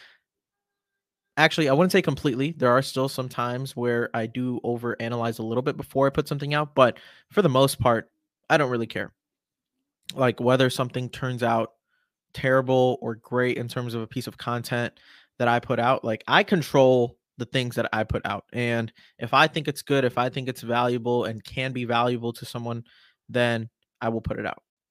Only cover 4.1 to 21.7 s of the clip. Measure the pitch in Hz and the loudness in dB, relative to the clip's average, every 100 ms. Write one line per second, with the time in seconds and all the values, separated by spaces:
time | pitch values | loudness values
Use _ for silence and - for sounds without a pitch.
4.1 | 120 113 120 127 123 - 120 120 110 117 | -4 -6 -6 -6 -4 -4 -4 -4 -6 -6
5.1 | 120 117 113 113 113 143 - - 135 135 | -4 -4 -4 -4 -2 -2 -6 -4 2 2
6.1 | 139 143 143 143 147 151 - 127 - - | 2 -4 -6 -2 -2 -2 6 4 4 -14
7.1 | - _ - 180 131 135 - 123 113 - | -20 _ 2 4 6 4 4 2 2 -2
8.1 | _ _ _ _ 156 135 123 113 95 98 | _ _ _ _ 2 2 -2 -4 -6 -10
9.1 | _ _ _ _ _ _ _ _ _ _ | _ _ _ _ _ _ _ _ _ _
10.1 | - 131 113 123 127 131 - 127 127 123 | 0 0 2 2 4 2 0 -4 -4 -8
11.1 | - 131 123 117 113 110 _ _ _ _ | -8 -8 -2 0 0 -2 _ _ _ _
12.1 | _ _ - 135 131 127 131 127 123 117 | _ _ -4 2 2 4 4 4 2 -6
13.1 | 113 _ 123 123 120 120 127 123 117 113 | -10 _ -2 0 -2 -6 -6 -6 -8 -8
14.1 | - 120 - - 120 113 123 120 - _ | -8 -10 -10 -6 -6 -4 -4 -4 -8 _
15.1 | - _ _ 120 117 - 117 117 131 117 | -20 _ _ 2 2 0 0 2 2 0
16.1 | 110 - 147 202 185 139 143 131 127 120 | -6 2 2 4 0 2 4 6 6 2
17.1 | - _ - 120 135 123 120 113 110 110 | -4 _ -12 -4 -4 -2 -4 -4 -2 -2
18.1 | 117 - 101 - - 120 117 113 - _ | -4 -4 -8 -8 -4 -2 -2 -4 -10 _
19.1 | _ 127 135 156 - 147 147 - 139 127 | _ 0 4 4 2 -6 -8 0 2 2
20.1 | 123 127 139 131 123 117 117 123 123 117 | 0 -4 -4 -8 -10 -4 0 0 0 0
21.1 | 120 101 110 - - 131 | -2 -2 -6 -10 -8 -6